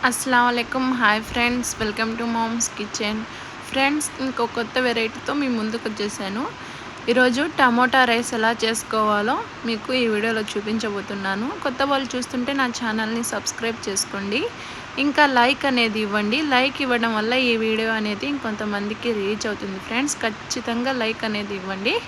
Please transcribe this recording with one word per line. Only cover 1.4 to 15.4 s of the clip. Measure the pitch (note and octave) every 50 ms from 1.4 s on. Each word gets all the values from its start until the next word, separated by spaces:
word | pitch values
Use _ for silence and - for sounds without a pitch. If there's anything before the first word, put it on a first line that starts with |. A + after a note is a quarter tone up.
| A#3+ A#3+ A#3+ B3 A#3+ - - -
welcome | A3+ G#3+ G#3 G#3+ A3+ A3+ A3+ A3+
to | A#3 A#3 A#3
mom's | A3+ A3+ A3+ A3+ A#3 A#3 - - -
kitchen. | G#3+ G#3 - - A3 G#3 G#3+ A3 A3+ - - - - - - - - -
ఫ్రెండ్స్, | - C4+ C4+ C#4 D4 D4+ D4 - - - C4
ఇంకో | C4 B3 - A#3 A#3 - A#3
కొత్త | A#3 A3 - B3+ B3+
వెరైటీతో | B3 A#3 A3+ A3+ A3 A3+ - - - C#4 D4
మీ | C#4+ C4 B3
ముందుకు | A3+ G#3+ A3 A3 A#3 - A3+
వచ్చేసాను. | G#3+ - G#3 G#3 G#3 - G#3 F#3+ G3 A3 C#4 G#4+ - - - - - - - - - - - -
ఈరోజు | B3 B3+ B3+ B3+ A#3+ B3+ D4 E4+ D4+ -
టమోటా | C#4 B3 A#3 A#3+ B3 B3 B3 C4+ B3+ A#3+
రైస్ | A#3 A#3 A#3+ - - A#3
ఎలా | A3 A3+ A#3 A3+ -
చేసుకోవాలో | A3 A3+ A3 - - A#3 A3 G#3+ G#3+ G#3 G#3 G#3 A3 C4+ F4+ A#4 - - - - A#3
మీకు | A#3 G#3+ G#3+ - B3+ B3+
ఈ | B3 A3+ G#3+
వీడియోలో | G#3 G#3 A3+ A3+ A3 G#3+ G#3
చూపించబోతున్నాను. | - G#3+ G3+ G#3+ A3 A3+ A3 A3 G3+ G3+ G3 - G#3 G3 G3 G3 G3 G3 A3 C4+ E4+ F4+ -
కొత్త | C#4+ B3 - C4+ C#4
వాళ్ళు | C#4+ C4+ C4+ A#3+ -
చూస్తుంటే | B3+ B3 - - B3+ B3 C4 C#4 C#4
నా | C4 B3 A#3 -
ఛానల్ని | B3 A3+ G#3+ A3 A3 A3 A3+ A#3 A#3 -
సబ్స్క్రైబ్ | - G#3 G3+ - - - A#3 A3+ A3+ A#3 - -
చేసుకోండి, | G3 G3 G3 - - G3+ G3 G3 G#3 C4 F4 A#4+ - - - - - - - - - - C4+
ఇంకా | D4 C4 D4+ D4+ C#4 C4+
లైక్ | B3+